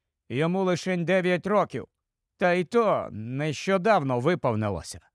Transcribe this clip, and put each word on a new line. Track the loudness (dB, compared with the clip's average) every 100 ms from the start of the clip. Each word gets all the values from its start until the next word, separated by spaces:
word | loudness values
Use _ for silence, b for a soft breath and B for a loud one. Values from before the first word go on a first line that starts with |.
| _ _ -8
йому | -2 0 0
лише | 0 0 -2 -2
дев'ять | 2 2 2 0 0
років, | 0 0 -4 -12 _ _ _ _ 0
та | 2
й | 2
то | 0 0 2 0 -2
нещодавно | -8 -8 -4 -4 -4 -2 0 4 4 2 0
виповнилося". | 2 0 0 0 -2 -4 -8 -16 _